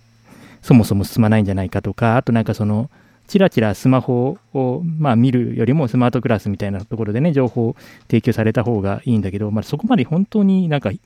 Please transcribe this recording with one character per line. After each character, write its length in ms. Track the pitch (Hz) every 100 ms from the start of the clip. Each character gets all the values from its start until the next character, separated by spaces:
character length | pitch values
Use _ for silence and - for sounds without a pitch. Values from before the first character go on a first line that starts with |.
| _ _ _ - - -
そ 120 | -
も 120 | 127 104
そ 100 | 101
も 80 |
進 180 | 95 -
ま 80 | 107
な 80 | 110
い 20 |
ん 40 | 101
じ 60 |
ゃ 40 | 95
な 80 |
い 60 | 92
か 120 | 101
と 120 | 101
か、 220 | - 117 120
あ 80 |
と 80 | 127
な 100 | 117
ん 20 | 110
か 80 |
そ 120 | 107 107
の、 240 | 104 127 _ _ _ -
チ 80 | 196
ラ 100 | 190
チ 120 | -
ラ 140 | 107 95
ス 120 | 131
マ 140 | 127
ホ 360 | 127 123 131 190 _
を、 280 | 139 127 139
ま 280 | 170 156 147
あ、 40 | 113
見 160 | 131
る 240 | 127 117 117
よ 80 |
り 80 | 117
も 160 | 156 123
ス 80 | 127
マ 120 | 123
ー 40 |
ト 80 | 123
グ 80 | 120
ラ 100 | 107
ス 120 | 104
み 80 | 98
た 100 | 101
い 40 |
な 100 | 98
と 140 | 104 110
こ 80 | 107
ろ 80 |
で 80 | 110
ね、 100 | 170
情 160 | 139 127
報 220 | 127 113
を 60 | - - - -
提 120 | 117
供 120 | 120
さ 100 | 110
れ 80 | 110
た 140 | 113 110
方 160 | 110
が 200 | 98 104 131
い 80 |
い 40 | 113
ん 40 |
だ 100 | 95
け 80 | 101
ど、 120 | 104
ま 100 | 107
あ、 20 |
そ 140 | 98 147
こ 100 | 220
ま 80 | 226
で 80 |
本 220 | 123 165 202
当 180 | 214
に 240 | 196 190 175
な 100 | 143
ん 20 |
か 100 | 107 95